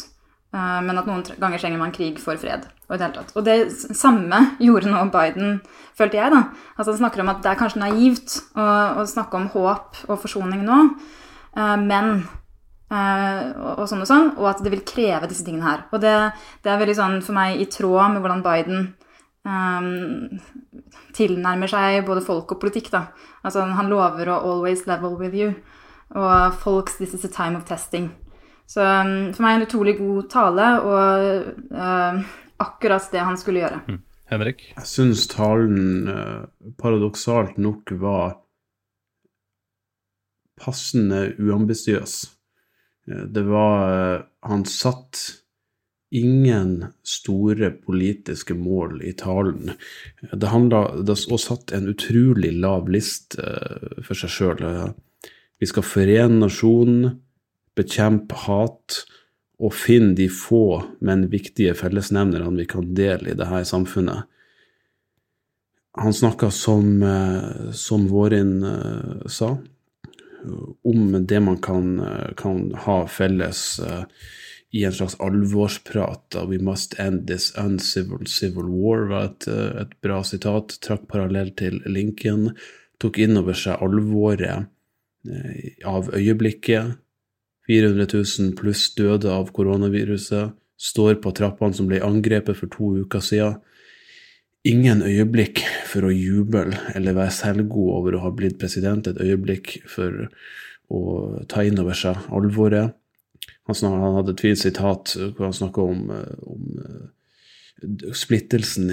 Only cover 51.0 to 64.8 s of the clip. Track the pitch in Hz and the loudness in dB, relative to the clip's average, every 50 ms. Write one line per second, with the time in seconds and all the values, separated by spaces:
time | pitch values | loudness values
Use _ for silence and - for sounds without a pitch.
51 | 95 101 104 101 - - 120 110 - - 120 117 - - - 98 98 95 107 - | 0 0 0 0 -2 -2 -2 -2 -2 -4 -6 -8 -8 -6 -6 -4 -4 -4 -4 -4
52 | - - 113 117 123 131 123 101 87 82 85 87 90 95 98 92 85 90 92 104 | -2 2 4 6 6 6 6 4 2 0 0 0 2 2 2 0 0 0 0 0
53 | 104 - - - - - - - - - - - - - - - - - - - | 0 -2 -6 -10 -12 -12 -10 -8 -8 -6 -6 -6 -8 -10 -10 -12 -12 -12 -12 -12
54 | - - 98 - - 87 - - 101 90 82 73 87 85 85 87 87 98 104 - | -10 -8 -8 -6 -6 -6 -2 0 0 0 0 0 -4 -4 -4 -4 -6 -8 -8 -12
55 | - _ _ _ - - - _ _ _ _ - 110 - - - 95 - - 101 | -16 _ _ _ -20 -20 -20 _ _ _ _ -4 -4 -2 0 -2 -2 0 2 2
56 | 98 95 104 113 117 120 117 113 110 98 - - - 113 113 120 120 123 120 120 | 4 6 6 6 6 6 6 6 4 4 2 4 4 6 6 6 6 6 6 4
57 | 123 127 123 - - _ _ _ _ _ _ _ _ _ - - 98 - - - | 4 2 0 -4 -10 _ _ _ _ _ _ _ _ _ -4 -4 -4 -2 0 2
58 | 107 110 107 104 107 - - - - - 101 101 110 117 - _ _ - - - | 4 4 4 2 0 -2 -10 -8 -4 -2 0 0 0 -2 -4 _ _ -10 -10 -10
59 | - - _ _ _ _ _ _ _ _ _ - - 107 - - - - 120 120 | -10 -14 _ _ _ _ _ _ _ _ _ -4 -2 -2 -2 0 4 6 6 8
60 | 113 101 92 92 95 92 90 - - - 120 117 110 101 87 85 - - - - | 8 6 4 4 2 0 -2 -4 -2 2 4 4 4 4 2 -2 -4 -8 -10 -4
61 | - 98 95 95 95 90 101 98 - - - - 107 90 87 - - 92 95 101 | -2 0 2 2 2 0 -2 -4 -6 -4 -2 0 2 2 2 0 -2 -2 -2 -2
62 | 98 - 104 101 101 98 85 85 85 85 87 87 85 87 - 92 87 87 90 95 | -2 -2 0 0 2 2 0 0 -2 -2 -2 -4 -4 -4 -4 -6 -6 -2 0 0
63 | 98 98 92 - - 85 82 - 90 90 90 92 90 - - 92 92 90 - 101 | 2 2 0 -2 -4 -4 -4 -4 -4 -2 -2 -2 -2 -2 0 -2 -2 0 -2 -2
64 | 90 87 87 98 110 - _ _ _ _ _ _ _ _ _ _ | -2 -2 -2 -6 -8 -12 _ _ _ _ _ _ _ _ _ _